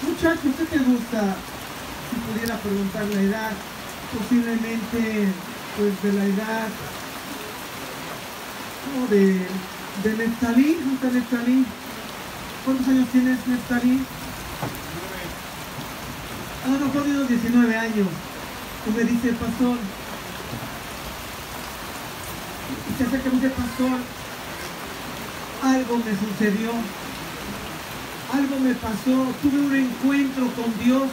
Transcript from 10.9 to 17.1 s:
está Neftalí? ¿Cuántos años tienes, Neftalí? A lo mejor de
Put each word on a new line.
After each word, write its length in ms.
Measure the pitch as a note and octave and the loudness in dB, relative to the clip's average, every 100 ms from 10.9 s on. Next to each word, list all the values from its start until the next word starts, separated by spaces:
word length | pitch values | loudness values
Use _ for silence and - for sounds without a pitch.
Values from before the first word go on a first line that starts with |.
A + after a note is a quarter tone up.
está 140 | C4 C4 | 0 2
Neftalí? 560 | B3 B3 B3 A#3+ B3+ C4 - - - - - - - - - | 2 0 0 4 4 4 0 -10 -10 -10 -10 -10 -10 -12 -6
¿Cuántos 240 | - C4 B3+ | 0 2 4
años 220 | C4 B3 | 6 6
tienes, 280 | B3+ B3+ B3+ B3+ | 6 6 2 2
Neftalí? 540 | B3 - B3 B3 B3+ C4 - - - - - - - - E3 F3+ F#3 F3+ - - - - - - - - - - - - - B3+ | 0 2 2 4 4 2 -6 -8 -8 -8 -6 -6 -6 -8 -8 -8 -8 -8 -8 -10 -10 -10 -10 -10 -8 -10 -10 -10 -10 -8 -6 0
A 40 | |
lo 160 | C4+ C#4+ | 2 2
mejor 180 | C#4 | 2
de 80 | C#4+ | 2